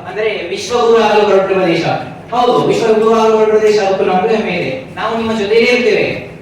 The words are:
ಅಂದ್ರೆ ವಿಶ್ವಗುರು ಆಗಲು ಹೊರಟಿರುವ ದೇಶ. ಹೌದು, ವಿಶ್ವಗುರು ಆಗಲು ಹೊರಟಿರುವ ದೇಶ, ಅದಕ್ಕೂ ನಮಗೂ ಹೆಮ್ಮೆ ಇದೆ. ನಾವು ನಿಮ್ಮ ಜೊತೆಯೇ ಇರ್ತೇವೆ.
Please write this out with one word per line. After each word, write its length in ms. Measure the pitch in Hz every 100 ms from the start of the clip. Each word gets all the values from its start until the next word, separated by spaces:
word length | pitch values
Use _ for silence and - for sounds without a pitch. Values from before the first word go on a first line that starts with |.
| -
ಅಂದ್ರೆ 400 | 196 220 190 175
ವಿಶ್ವಗುರು 540 | 196 - 240 233 226
ಆಗಲು 200 | 214 208
ಹೊರಟಿರುವ 420 | 208 190 185 190 180
ದೇಶ. 180 | 165 - - - - -
ಹೌದು, 340 | 233 247 - -
ವಿಶ್ವಗುರು 520 | - 226 220 220 220
ಆಗಲು 160 | 220 220
ಹೊರಟಿರುವ 260 | 214 214
ದೇಶ, 180 | 214 208
ಅದಕ್ಕೂ 240 | 196 190
ನಮಗೂ 240 | 196 185 220
ಹೆಮ್ಮೆ 240 | 220 190
ಇದೆ. 440 | 175 135 131 - 175
ನಾವು 220 | 214 226
ನಿಮ್ಮ 220 | 226 220
ಜೊತೆಯೇ 220 | 202 226
ಇರ್ತೇವೆ. 680 | 240 247 220 180 147 - - -